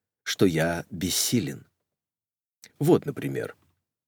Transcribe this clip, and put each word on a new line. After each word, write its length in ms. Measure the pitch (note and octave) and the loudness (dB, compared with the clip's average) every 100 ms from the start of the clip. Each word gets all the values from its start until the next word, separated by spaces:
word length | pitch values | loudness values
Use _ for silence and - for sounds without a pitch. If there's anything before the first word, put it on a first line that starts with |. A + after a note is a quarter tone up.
| _ _ - | _ _ -10
что 200 | - G2 | 2 4
я 400 | D#2+ E2 E2+ - | 4 0 -2 -6
бессилен. 760 | E2+ F2+ - - A#2+ D2 - - _ _ _ _ _ _ _ _ _ - _ | -6 -4 -2 0 0 -2 -8 -16 _ _ _ _ _ _ _ _ _ -20 _
Вот, 260 | D3 D#3 D3 | 4 4 2
например». 500 | - C#2 C2 - - _ _ _ _ | -8 -6 -6 -8 -12 _ _ _ _